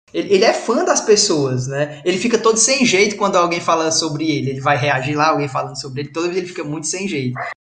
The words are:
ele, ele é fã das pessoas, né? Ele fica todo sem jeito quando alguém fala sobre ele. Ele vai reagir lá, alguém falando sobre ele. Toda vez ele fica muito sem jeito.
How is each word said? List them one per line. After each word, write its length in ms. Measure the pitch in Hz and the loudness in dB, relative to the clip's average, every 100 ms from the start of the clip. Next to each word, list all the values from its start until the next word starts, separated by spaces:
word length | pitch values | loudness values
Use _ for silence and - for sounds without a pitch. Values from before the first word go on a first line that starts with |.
| _ | _
ele, 220 | 170 170 | -6 2
ele 100 | 196 | 4
é 100 | 226 | 4
fã 300 | - - 254 | 2 0 0
das 180 | 359 285 | 0 0
pessoas, 680 | - 208 - 160 135 127 127 | 2 2 2 0 0 -2 -4
né? 340 | 139 147 - | -4 -4 -4
Ele 140 | 180 185 | -4 -2
fica 220 | 247 220 | 0 2
todo 160 | 226 220 | 4 4
sem 260 | - 277 | 2 2
jeito 320 | 254 185 214 202 | 4 4 2 2
quando 200 | 196 190 | 2 2
alguém 260 | 175 170 | 2 0
fala 300 | 170 165 160 | 0 0 2
sobre 360 | 160 160 147 160 | 0 -2 -2 -2
ele. 220 | 139 131 | -2 -2
Ele 100 | 135 | -2
vai 140 | 143 139 | 0 2
reagir 380 | 143 131 131 147 | 2 0 0 2
lá, 140 | 156 | 2
alguém 180 | 147 143 | 2 -2
falando 320 | 135 135 139 | -4 -6 -8
sobre 220 | 139 127 | -10 -8
ele. 100 | 143 | -8
Toda 180 | 156 175 | -4 -4
vez 80 | 185 | -4
ele 80 | 147 | -6
fica 160 | - | -8
muito 240 | 147 156 - | -8 -6 -6
sem 200 | 180 196 | -6 -4
jeito. 300 | 151 127 127 - - | -4 -4 -6 -8 -12